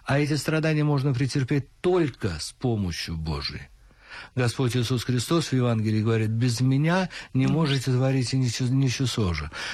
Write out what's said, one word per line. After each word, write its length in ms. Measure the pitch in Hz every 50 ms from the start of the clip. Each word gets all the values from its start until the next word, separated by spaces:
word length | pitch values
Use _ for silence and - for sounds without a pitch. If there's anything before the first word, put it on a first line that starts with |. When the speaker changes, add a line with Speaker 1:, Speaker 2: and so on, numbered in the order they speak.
| -
Speaker 1:
а 160 | - 131 143
эти 140 | 147 139 156
страдания 500 | 143 - - 156 160 156 160 156 151 147
можно 300 | 147 147 135 131 147 131
претерпеть 560 | 120 139 123 - 147 131 - 151 143 135 - - _
только 560 | - 180 180 180 170 135 - - - 101 82 76
с 120 | - - -
помощью 600 | - - 123 113 104 98 90 80 - - - 85
Божией. 520 | 80 80 80 78 73 71 71 73 - - - - - - - - _ - - - - - - -
Господь 400 | 123 127 120 - - 135 120 113
Иисус 280 | 127 117 - 131 117 -
Христос 440 | - 123 123 110 - 170 170 151 -
в 60 | 135
Евангелии 480 | 127 123 120 117 110 107 110 107 107
говорит: 280 | 107 113 113 110 110 107
«Без 320 | 110 113 123 127 117 110
меня 480 | 127 131 135 139 151 160 175 190 185 170 - - - - -
не 120 | 131 131
Speaker 2:
Мгм. 80 | 135 139
Speaker 1:
можете 380 | 156 165 139 139 135 120 135
творить 420 | 127 123 131 135 135 135 123 117 -
и 40 | 135
ничего, 320 | 131 123 110 - 131 120
ничего 640 | 131 135 135 131 117 - 135 117 - - 107 90 85
же». 160 | 76 76 73 - - - -